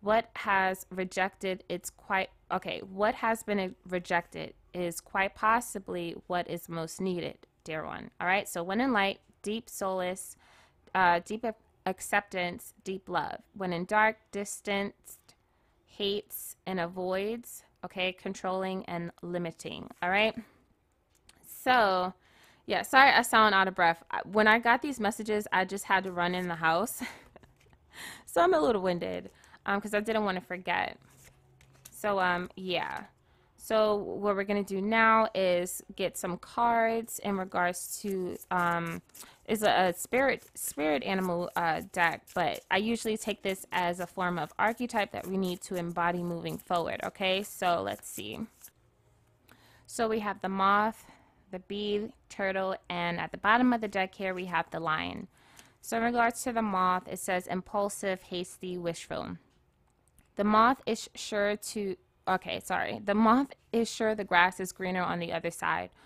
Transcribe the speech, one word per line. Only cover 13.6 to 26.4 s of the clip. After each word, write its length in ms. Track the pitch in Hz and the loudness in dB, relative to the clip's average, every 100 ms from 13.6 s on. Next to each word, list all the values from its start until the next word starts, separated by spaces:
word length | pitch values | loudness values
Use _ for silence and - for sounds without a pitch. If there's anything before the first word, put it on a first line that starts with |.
| 185 | -4
in 120 | 170 180 | -2 0
dark, 320 | 214 214 220 _ | 4 4 2 _
distanced, 1000 | 202 202 - - 196 202 - - - _ _ _ _ _ _ _ | -8 -8 -8 -4 -2 -2 -8 -20 -20 _ _ _ _ _ _ _
hates, 720 | - 202 202 - - - - 185 | -6 -2 -2 -6 -14 -14 -12 -6
and 120 | 190 | -4
avoids, 840 | 170 185 180 190 202 233 - - _ _ | -4 -4 -2 -2 -2 -6 -10 -18 _ _
okay, 280 | 180 196 185 | -12 -4 -4
controlling 760 | 185 196 190 190 190 190 190 - | -4 -8 -6 -4 -2 -2 -4 -6
and 260 | 175 170 - | -6 -8 -10
limiting, 680 | 175 175 170 - - 76 - - | -6 -4 -4 -6 -12 -10 -12 -6
all 80 | 180 | 0
right? 240 | 196 220 226 - _ _ _ _ _ _ _ _ _ - - | 4 2 0 -14 _ _ _ _ _ _ _ _ _ -20 -6
So, 500 | 262 254 202 185 185 - _ _ - _ - | 4 6 6 4 0 -6 _ _ -20 _ -4
yeah, 140 | 190 | -2
sorry 260 | 202 262 277 | 6 8 10
I 120 | - | 8
sound 320 | 240 226 214 190 | 6 6 8 6
out 120 | 185 | 4
of 60 | |
breath. 300 | 185 170 165 - | 6 4 4 -2
I, 80 | - - | -8 0
when 220 | 208 214 | 4 8
I 120 | 226 | 6
got 240 | 233 247 | 6 4
these 160 | 294 254 | 2 0
messages, 480 | 208 220 214 208 214 | -2 -2 -2 -2 2
I 140 | 185 185 | 2 2
just 200 | 196 - | -2 2
had 180 | 190 | 2
to 80 | 190 | 2
run 240 | 175 175 | -2 0
in 120 | 180 | 0